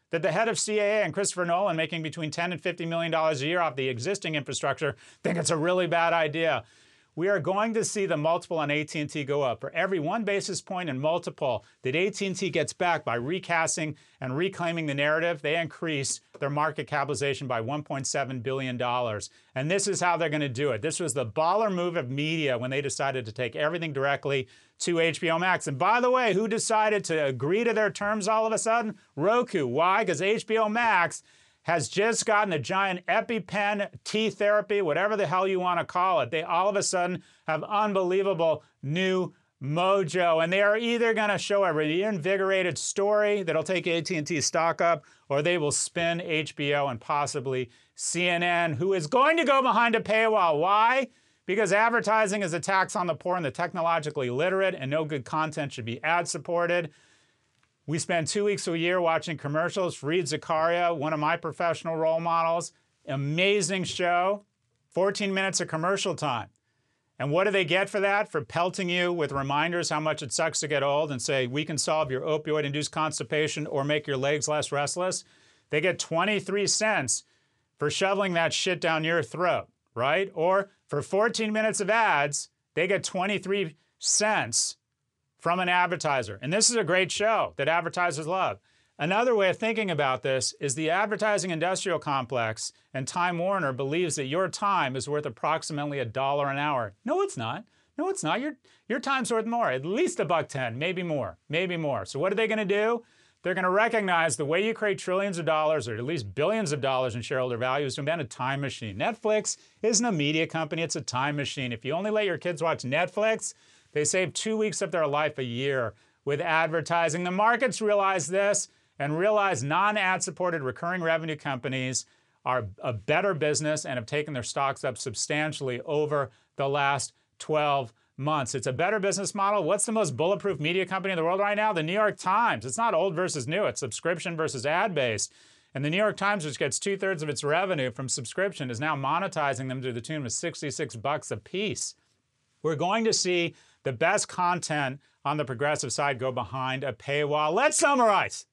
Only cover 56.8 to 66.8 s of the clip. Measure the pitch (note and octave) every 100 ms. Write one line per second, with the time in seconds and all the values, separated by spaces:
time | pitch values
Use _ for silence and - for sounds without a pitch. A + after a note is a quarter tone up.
56.8 | E3+ - _ _ _ _ _ _ _ _
57.8 | - D#3+ - F3 D3+ G#3 G#3 G3+ - E3
58.8 | E3+ F#3 E3+ D#3+ E3 D3+ C#3+ D3+ E3+ G3+
59.8 | F3 - C#3 F3 D3 D3+ - D#3+ E3 F3
60.8 | F3 E3 D3+ D#3 D3+ E3+ E3+ - F3 D#3
61.8 | E3 D#3+ D#3+ E3 E3+ E3 E3 E3+ E3 _
62.8 | _ _ - C#3 C#3 D#3+ F#3+ G#3 F3+ F#3+
63.8 | F3 - F3 F3 F#3 G3+ - _ _ _
64.8 | _ E3+ G3 G3+ G3+ F#3+ F#3+ F3 E3+ D#3+
65.8 | F3 G3 G3 E3+ D3+ A#2 G2 _ _ _